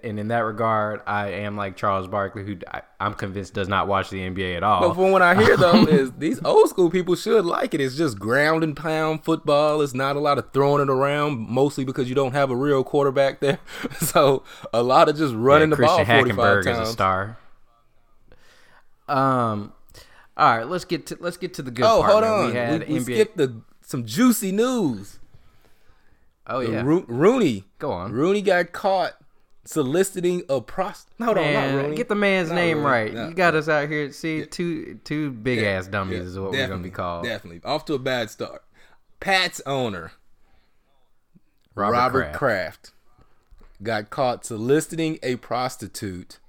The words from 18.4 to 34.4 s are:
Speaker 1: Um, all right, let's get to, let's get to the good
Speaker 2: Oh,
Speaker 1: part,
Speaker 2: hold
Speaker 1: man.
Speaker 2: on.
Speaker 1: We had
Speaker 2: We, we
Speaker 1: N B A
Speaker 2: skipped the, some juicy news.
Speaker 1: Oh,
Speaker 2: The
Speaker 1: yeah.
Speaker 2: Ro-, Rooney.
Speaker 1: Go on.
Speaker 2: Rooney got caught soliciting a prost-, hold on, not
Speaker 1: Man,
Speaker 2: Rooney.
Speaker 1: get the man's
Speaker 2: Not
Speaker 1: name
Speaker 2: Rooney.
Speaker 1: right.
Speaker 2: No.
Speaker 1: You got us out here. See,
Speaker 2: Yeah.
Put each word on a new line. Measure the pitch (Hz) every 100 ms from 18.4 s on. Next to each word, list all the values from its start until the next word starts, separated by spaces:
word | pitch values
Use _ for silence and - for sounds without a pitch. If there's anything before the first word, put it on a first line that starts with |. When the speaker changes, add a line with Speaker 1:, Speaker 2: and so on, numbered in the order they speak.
| - _ _ - - _ -
Speaker 1:
Um, | 139 135 127 117 104 101 - - - - - - -
all | 147 113
right, | 117
let's | 175 -
get | 165 -
to, | 165
let's | 170 175
get | 185 -
to |
the | 135
good | 113 214
Speaker 2:
Oh, | 220
Speaker 1:
part, | 135
Speaker 2:
hold | 214
Speaker 1:
man. | 220
Speaker 2:
on. | 214 143
Speaker 1:
We | 120
had | 120 - -
Speaker 2:
We, | 156
we |
Speaker 1:
N | 123
B |
A | 123
Speaker 2:
skipped | 214 -
the, | 135 113 - -
some | - 139 117
juicy | 127 254 220 190
news. | 196 247 254 170 107 - - - - - - _ _ - - - _ _ _ -
Speaker 1:
Oh, | 123 120
Speaker 2:
The |
Speaker 1:
yeah. | 113
Speaker 2:
Ro-, | 123 170 -
Rooney. | 120 175 262 180 101 - _
Speaker 1:
Go | 151
on. | 92 95
Speaker 2:
Rooney | 107 165 208
got | 196 180 175
caught | - 202 190 160 - - _ _ - -
soliciting | - 127 160 190 - 175 180 -
a | 139
prost-, | 110 - 190 - - -
hold | 233 202
on, | 156
not | 143 139
Speaker 1:
Man, | 139
Speaker 2:
Rooney. | 143 151
Speaker 1:
get | 240
the | 208
man's | 202 190 165
Speaker 2:
Not | 175
Speaker 1:
name | 170 156
Speaker 2:
Rooney. | 147
Speaker 1:
right. | 123 107
Speaker 2:
No. | 110 104
Speaker 1:
You |
got | 170 175
us | 156 151
out | 151 147
here. | 151 143
See, | 139 160
Speaker 2:
Yeah. | 156